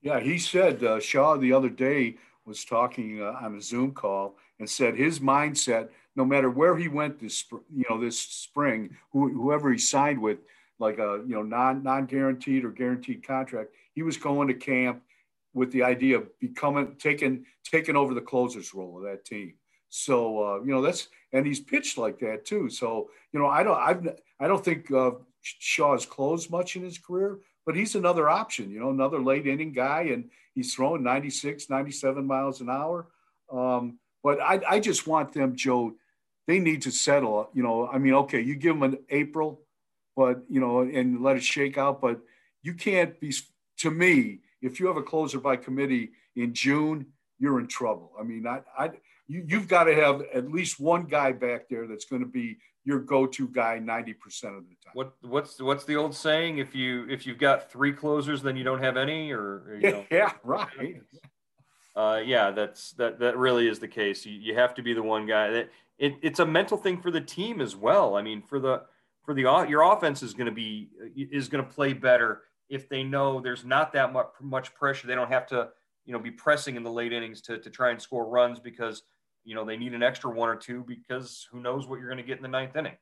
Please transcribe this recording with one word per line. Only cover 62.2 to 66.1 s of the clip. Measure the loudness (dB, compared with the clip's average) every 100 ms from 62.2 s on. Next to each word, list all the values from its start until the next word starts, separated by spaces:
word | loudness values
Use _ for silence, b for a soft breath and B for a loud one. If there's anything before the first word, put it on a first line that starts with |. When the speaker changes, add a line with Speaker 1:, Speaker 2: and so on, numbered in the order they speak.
Speaker 2:
yeah, | 2 2 2
that's, | 2 -4 -6 -18
that, | -4 -4 0
that | 0 2
really | 2 4 2
is | 0
the | -8
case. | -4 -2 -2 -10
You, |
you | -12 -6 2
have | 2 2
to |
be | -4
the | -2
one | 0 -2 0
guy | 0 2
that | -2 -4 b b _
it, | -4